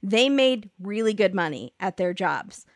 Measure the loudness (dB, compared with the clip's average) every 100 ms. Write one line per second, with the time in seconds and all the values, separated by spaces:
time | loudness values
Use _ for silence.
0 | -2 2 4 4 2 2 -4 -14 -8 -2
1 | 0 2 2 2 -2 -4 -10 -8 -6 -2
2 | -4 -2 -2 -2 -6 -16 -20